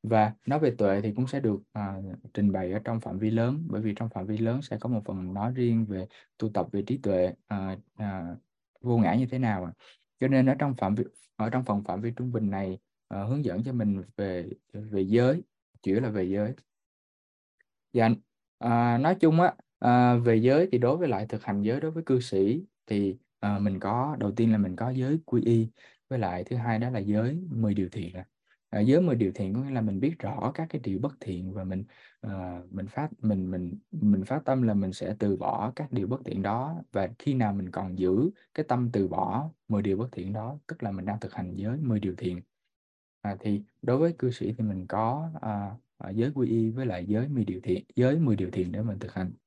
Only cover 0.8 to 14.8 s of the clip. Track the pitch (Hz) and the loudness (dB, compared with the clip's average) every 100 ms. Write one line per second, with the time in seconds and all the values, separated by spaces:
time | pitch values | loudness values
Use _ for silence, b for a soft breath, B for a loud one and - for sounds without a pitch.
0.8 | 104 101 110 104 127 139 123 101 - 107 | 2 2 0 -2 -2 0 0 -2 -6 -8
1.8 | 101 95 95 - - - 101 95 92 101 | -6 -8 -10 -12 -8 0 2 2 -2 -4
2.8 | 107 113 - 95 110 113 117 147 165 104 | -4 -6 -4 -2 0 2 0 -2 -4 -2
3.8 | 110 104 117 98 95 107 113 127 147 101 | -2 -4 -6 -6 -6 -2 0 -2 -4 -6
4.8 | 120 117 104 98 90 98 113 127 120 113 | -2 -4 -4 -6 -6 -4 -4 0 2 2
5.8 | 107 95 92 B B _ 110 104 82 101 | 0 -4 -8 B B _ -2 -2 -2 -4
6.8 | 101 - 101 92 90 87 _ 101 95 95 | -2 -2 0 2 2 -2 _ -6 -4 -8
7.8 | - - 104 95 85 87 _ _ _ _ | -12 -8 -6 -6 -8 -10 _ _ _ _
8.8 | 123 120 95 110 127 127 120 98 87 - | 0 4 4 4 0 0 0 0 -4 -10
9.8 | b b _ _ 131 135 131 131 143 127 | b b _ _ 4 6 6 4 0 0
10.8 | 95 104 - _ _ - 107 127 123 101 | 0 0 -2 _ _ -4 -2 -2 0 -2
11.8 | 101 92 117 120 127 120 104 98 98 92 | -2 -4 -4 -4 -4 0 0 -2 -4 -6
12.8 | _ _ _ 98 101 139 131 90 123 123 | _ _ _ -6 -2 -2 -2 -2 -4 0
13.8 | 107 98 90 - 98 90 82 - _ 104 | 0 -2 -6 -6 -4 -4 -8 -14 _ -14